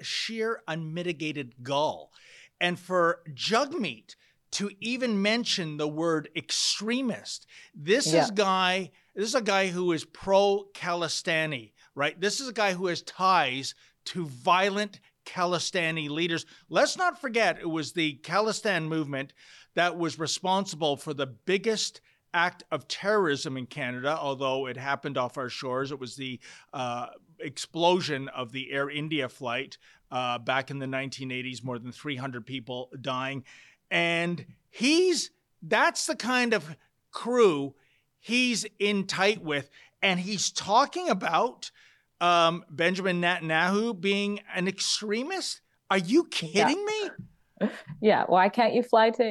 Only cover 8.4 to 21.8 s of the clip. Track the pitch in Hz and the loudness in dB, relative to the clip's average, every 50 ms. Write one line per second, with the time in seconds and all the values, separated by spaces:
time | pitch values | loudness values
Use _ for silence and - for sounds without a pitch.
8.4 | 202 190 190 185 185 180 185 190 185 151 - _ _ _ - - 202 226 233 262 | 2 4 4 4 4 2 2 0 -2 -6 -10 _ _ _ -6 -6 -2 0 0 0
9.4 | 214 202 196 196 196 185 175 180 180 180 165 147 - - - - - 190 196 190 | 2 4 4 4 4 2 0 0 0 2 2 0 -2 -6 -14 -8 0 4 6 6
10.4 | 202 202 196 208 202 - - - - 175 175 175 170 151 - - - 185 165 160 | 8 6 4 2 0 -6 -14 -8 -4 -2 -2 0 0 -2 -2 -4 -2 0 0 2
11.4 | 160 156 147 120 110 104 _ _ _ _ - 135 139 151 151 175 175 208 202 226 | 0 0 -2 -6 -8 -12 _ _ _ _ -4 -2 -2 -2 0 0 -2 -2 -2 -2
12.4 | 277 254 214 233 208 196 180 175 196 180 170 - - - - - 185 190 190 170 | -6 -6 -2 0 2 2 2 0 0 -2 -2 -2 -6 -10 -6 0 2 4 6 6
13.4 | 147 131 127 135 131 - - _ _ _ _ _ - - - 180 170 147 127 120 | 4 2 0 -4 -6 -8 -10 _ _ _ _ _ -14 -10 -6 -6 -6 -8 -8 -4
14.4 | 123 185 170 185 190 202 190 202 214 208 - - _ _ _ _ - - - 185 | 2 4 4 4 4 2 2 0 -2 -4 -6 -14 _ _ _ _ -18 -10 -4 -2
15.4 | 180 175 175 160 - - - 185 165 160 165 160 151 147 147 160 170 175 165 160 | 0 0 0 0 -2 -2 -2 0 0 0 0 -2 -4 -4 -2 -2 0 0 0 -2
16.4 | - - - - _ - 156 185 277 294 - 214 370 349 320 - - 262 220 233 | -4 -8 -16 -20 _ -2 2 4 4 4 2 0 -2 -2 -2 -2 -4 -2 0 2
17.4 | 220 180 156 - - 170 160 160 147 120 - 175 160 151 143 147 - - 170 196 | 2 2 2 0 -2 -4 -4 -4 -4 -4 -2 -2 -2 -2 -2 -4 -6 -2 0 0
18.4 | 214 220 202 - - 214 190 165 160 156 160 160 151 139 143 135 139 139 _ _ | 2 0 0 -2 -2 0 0 0 0 -2 -2 -2 -2 -2 -4 -6 -8 -8 _ _
19.4 | - - - - - _ - - 175 175 160 175 170 160 143 151 160 143 - - | -20 -20 -20 -20 -20 _ 0 2 2 2 2 0 -2 -2 -2 -2 -4 -4 -4 -2
20.4 | - 185 190 196 196 190 170 151 165 147 139 135 - 156 147 131 139 131 120 - | 0 0 2 2 0 -2 -4 -2 0 0 0 0 -4 -8 -6 -4 -4 -6 -6 -8
21.4 | - - 185 202 196 226 220 - | -2 0 0 0 2 0 0 0